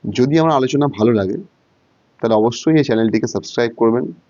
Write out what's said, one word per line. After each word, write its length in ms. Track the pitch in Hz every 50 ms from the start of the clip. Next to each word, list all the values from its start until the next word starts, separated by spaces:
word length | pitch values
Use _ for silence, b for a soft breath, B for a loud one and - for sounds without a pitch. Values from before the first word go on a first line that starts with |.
| _ 104
যদি 300 | 101 110 123 135 147 160
আমার 140 | 160 160 156
আলোচনা 340 | 135 131 127 139 143 143
ভালো 260 | 143 - 107 110 117 120
লাগে, 240 | 107 98 92 110 160 196 - _ _ _ _ _ _ _ _ _ _ _ _ _ _
তাহলে 140 | - 117 113
অবশ্যই 420 | 107 110 117 117 - - 160 160 156
এই 60 | 139
চ্যানেলটিকে 420 | - 120 110 113 113 107 117 -
সাবস্ক্রাইব 460 | 120 - 101 - - - - 120 117 117
করবেন 360 | - 117 113 113 123 - - - - _ _